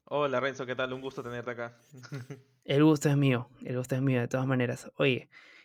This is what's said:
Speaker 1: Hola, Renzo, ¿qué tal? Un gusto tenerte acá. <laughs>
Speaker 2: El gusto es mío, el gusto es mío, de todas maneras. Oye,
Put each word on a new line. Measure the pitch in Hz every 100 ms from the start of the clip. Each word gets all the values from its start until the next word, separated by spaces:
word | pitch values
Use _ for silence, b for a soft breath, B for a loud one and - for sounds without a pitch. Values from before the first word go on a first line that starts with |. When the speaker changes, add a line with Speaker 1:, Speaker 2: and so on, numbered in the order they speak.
Speaker 1:
Hola, | _ 143 143 123
Renzo, | 135 131 127
¿qué |
tal? | 127 131
Un | 131
gusto | 135 143
tenerte | 127 120 117
acá. | 120 117 - _
<laughs> | 131 - 139 123 139 _ _
Speaker 2:
El | - 143
gusto | 156 151 151
es | 143
mío, | 139 120 - -
el | - 123
gusto | 127
es | 131
mío, | 135 127
de | 120
todas | 131 131
maneras. | 127 123 127 - -
Oye, | 143 120 - b b b